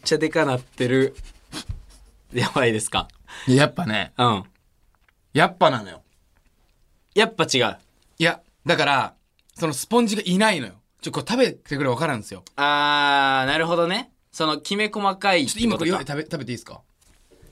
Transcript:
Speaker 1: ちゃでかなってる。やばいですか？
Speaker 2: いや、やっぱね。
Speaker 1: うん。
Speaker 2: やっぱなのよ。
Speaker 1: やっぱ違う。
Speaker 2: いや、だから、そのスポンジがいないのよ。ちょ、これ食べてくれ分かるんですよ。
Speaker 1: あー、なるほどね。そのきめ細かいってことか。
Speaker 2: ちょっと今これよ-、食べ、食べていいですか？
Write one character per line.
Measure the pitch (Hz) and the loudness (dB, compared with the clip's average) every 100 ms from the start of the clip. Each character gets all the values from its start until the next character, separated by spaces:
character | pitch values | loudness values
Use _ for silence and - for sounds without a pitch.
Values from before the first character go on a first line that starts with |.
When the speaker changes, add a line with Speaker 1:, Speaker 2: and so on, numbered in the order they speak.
Speaker 1:
ち | - 151 | -2 0
ゃ | |
で | 156 | 0
か | 160 151 | 0 0
な | 127 | -2
っ | |
て | - - 123 | -6 -4 0
る。 | 131 135 - - - _ - - - - - - _ _ | 2 2 -2 -18 -20 _ -14 -12 -14 -16 -20 -20 _ _
や | 120 117 | -4 -2
ば | 151 123 | 2 2
い | |
で | 107 | 0
す | - | -2
か？ | 98 - - - - - | -4 -6 -14 -20 -6 2
Speaker 2:
い | 127 | 4
や、 | |
や | 147 | 4
っ | |
ぱ | - 170 | 0 -4
ね。 | 107 95 - | -2 -4 0
Speaker 1:
う | 123 | 2
ん。 | 101 92 _ _ _ _ _ _ _ _ | 2 -4 _ _ _ _ _ _ _ _
Speaker 2:
や | 135 185 | 2 2
っ | 180 | 4
ぱ | 277 | 2
な | 262 | 2
の | 98 | -6
よ。 | 82 _ _ _ _ _ _ _ _ _ _ _ 196 | -18 _ _ _ _ _ _ _ _ _ _ _ 0
Speaker 1:
や | 220 | 0
っ | |
ぱ | 220 160 | 0 0
違 | 131 | 2
う。 | 113 92 _ _ _ - | 0 -2 _ _ _ -2
Speaker 2:
い | |
や、 | 165 - _ _ 147 | -2 -2 _ _ -2
だ | 156 | 0
か | 143 | 2
ら、 | 135 107 - _ _ _ - | 2 0 -8 _ _ _ -6
そ | 165 | -4
の | |
ス | 135 - | -4 0
ポ | 233 | 0
ン | 233 | 2
ジ | 214 | -2
が | 180 | -2
い | 185 | 2
な | 220 | 2
い | 175 | 0
の | 110 | -6
よ。 | - _ _ | -14 _ _
ち | 160 | -8
ょ、 | |
こ | 143 | -6
れ | 131 | -2
食 | 240 | 2
べ | 226 | 2
て | - - 139 | 0 -8 -4
く | |
れ | 135 | -2
分 | 120 | -2
か | 160 | -2
る | 120 | -4
ん | |
で | - | -8
す | |
よ。 | 95 - - | -16 -12 -2
Speaker 1:
あ | 143 147 147 143 143 139 139 135 | 0 2 2 2 4 4 4 2
ー、 | 131 | 0
な | 151 | 0
る | 165 | 0
ほ | 170 | 0
ど | 170 | 0
ね。 | 202 254 _ _ | -2 -8 _ _
そ | - 160 | -4 -4
の | 151 | -4
き | - 202 | -4 -4
め | 214 | -4
細 | 208 196 190 | -2 -4 0
か | 202 180 | 0 2
い | |
っ | 135 | 0
て | |
こ | |
と | 220 | -2
か。 | |
Speaker 2:
ち | |
ょ | |
っ | |
と | 233 | -2
今 | 185 | 0
こ | |
れ | 165 | -2
よ-、 | 190 | -2
食 | - 143 | -4 -8
べ、 | |
食 | - 165 | -8 -10
べ | 117 | -8
て | |
い | 123 | -12
い | |
で | |
す | - | -14
か？ | - _ _ _ _ _ _ - | -20 _ _ _ _ _ _ -20